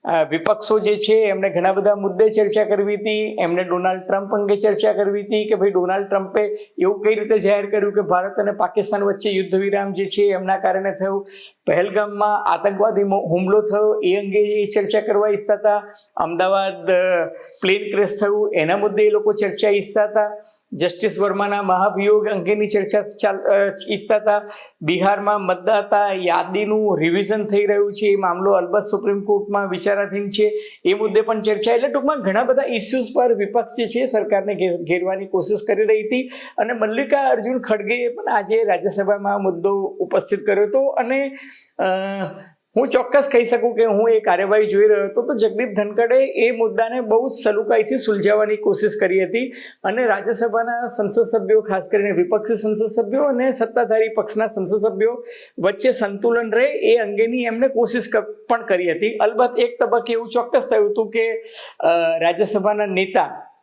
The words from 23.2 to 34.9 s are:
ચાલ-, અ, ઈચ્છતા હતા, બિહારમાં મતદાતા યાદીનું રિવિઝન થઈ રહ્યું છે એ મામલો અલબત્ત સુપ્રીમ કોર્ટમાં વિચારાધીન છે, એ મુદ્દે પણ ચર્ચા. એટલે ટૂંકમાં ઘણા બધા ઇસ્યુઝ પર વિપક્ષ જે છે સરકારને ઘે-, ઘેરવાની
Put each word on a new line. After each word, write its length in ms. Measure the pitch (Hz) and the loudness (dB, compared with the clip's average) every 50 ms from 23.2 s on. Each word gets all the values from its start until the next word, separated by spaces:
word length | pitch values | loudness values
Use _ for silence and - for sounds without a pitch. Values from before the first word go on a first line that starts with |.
ચાલ-, 160 | - 202 196 190 | -2 -2 -2 0
અ, 340 | - - 202 202 202 196 190 - - - | 0 2 4 4 2 0 -2 -8 -6 -6
ઈચ્છતા 260 | 214 202 208 - 220 | -6 -6 0 0 0
હતા, 340 | 208 208 214 208 208 208 208 - - - - _ _ | 2 4 2 2 2 -2 -6 -18 -20 -20 -20 _ _
બિહારમાં 600 | 160 151 175 175 185 196 208 196 202 208 208 208 | -2 0 0 2 2 2 2 2 0 0 0 0
મતદાતા 680 | 190 180 185 180 - - 220 208 202 202 214 202 208 202 | 0 -2 -2 0 0 2 2 2 2 2 2 2 2 2
યાદીનું 880 | 196 185 180 175 165 170 170 180 190 208 208 208 214 214 214 208 185 151 | 0 0 0 2 2 0 0 -2 -2 -2 0 0 0 0 2 2 2 2
રિવિઝન 460 | 156 170 170 196 202 202 214 214 208 | 2 2 2 2 2 0 0 -2 0
થઈ 220 | 214 202 202 208 | 0 2 2 2
રહ્યું 260 | 208 208 202 202 202 | 4 2 2 2 0
છે 140 | 196 202 214 | 0 0 2
એ 100 | 208 196 | 2 2
મામલો 360 | 196 190 180 175 180 190 202 | 2 2 -2 -2 0 2 2
અલબત્ત 300 | 202 185 175 175 208 208 | 4 2 2 2 0 -2
સુપ્રીમ 380 | 202 - - 196 - 202 202 202 | 0 0 -4 -2 0 -2 -2 -2
કોર્ટમાં 500 | 196 208 208 202 208 - 202 202 202 190 | 0 0 0 0 0 -2 -2 -2 -2 -2
વિચારાધીન 580 | 190 175 - 202 202 202 202 185 185 202 208 196 | -6 -2 0 0 0 0 -2 -4 -4 -6 -6 -4
છે, 240 | 196 208 214 208 214 208 - - - _ _ | 0 0 2 2 0 -4 -8 -10 -20 _ _
એ 100 | 180 196 | 0 0
મુદ્દે 260 | 202 220 214 202 220 | 2 0 2 2 2
પણ 200 | 214 220 226 214 | 2 2 -2 -2
ચર્ચા. 340 | 202 214 214 202 214 226 233 | 0 -2 0 0 2 2 2
એટલે 140 | 233 254 269 | 2 2 0
ટૂંકમાં 320 | 240 285 247 285 311 277 | -2 0 0 0 -2 0
ઘણા 240 | 190 190 190 214 254 | -2 0 0 0 2
બધા 180 | 240 254 262 277 - | 2 2 2 0 0
ઇસ્યુઝ 360 | 247 220 196 - 262 262 233 214 - | -4 -4 -4 -2 -4 -4 -4 -2 0
પર 200 | - 247 240 233 | 2 2 2 2
વિપક્ષ 420 | 202 202 196 - 240 226 - - 247 | 0 -2 0 0 -2 -2 -2 -4 -6
જે 80 | 233 | -4
છે 200 | 196 - 240 269 | -2 0 -2 -2
સરકારને 480 | 254 240 214 190 - 208 196 190 208 202 | 0 0 -2 0 0 0 0 0 -2 -2
ઘે-, 220 | 160 180 185 170 | -2 0 -2 -2
ઘેરવાની 500 | 180 170 147 | -4 -2 -2